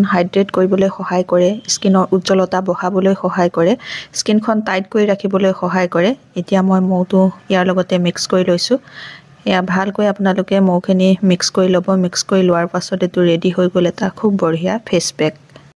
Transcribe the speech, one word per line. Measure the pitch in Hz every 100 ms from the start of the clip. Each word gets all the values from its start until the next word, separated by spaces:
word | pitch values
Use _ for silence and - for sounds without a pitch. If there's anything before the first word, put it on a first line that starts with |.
হাইড্ৰেট | 202 180 180 196 196
কৰিবলৈ | - 185 196 196
সহায় | - 180 180 180
কৰে, | 180 180 214 -
স্কিনৰ | - 202 190 180
উজ্জ্বলতা | 190 - 190 185 185
বঢ়াবলৈ | 190 175 180 190 190 190
সহায় | 185 180 175 170
কৰে, | 170 254 - - -
স্কিনখন | - - 214 220 214
টাইট | 214 190 190
কৰি | 220 208
ৰাখিবলৈ | 196 190 190 190
সহায় | 185 180 185 180
কৰে। | 170 185 269 _ 185
এতিয়া | 175 190
মই | 190 190
মৌটো | 185 185 180 190 185 - -
ইয়াৰ | 190 180
লগতে | 185 180 185
মিক্স | 175 - -
কৰি | 185
লৈছোঁ। | 185 175 - 262 - - - - - - -
এয়া | 185
ভালকৈ | 180 180 196 196 208
আপোনালোকে | 196 190 185 185 196
মৌখিনি | 190 175 190 185 185 185
মিক্স | 190 180 -
কৰি | - 185
ল'ব। | 180 180 190
মিক্স | 180 -
কৰি | - 190
লোৱাৰ | 180 170 170
পাছত | 185 - 185
এইটো | 185 185
ৰেডি | 175 170 185
হৈ | 175 180
গ'ল | 180 175
এটা | - 196
খুব | - 214 196
বঢ়িয়া | 165 160 180 220 -
ফেচ | 175 -
পেক। | - 151 - _ - -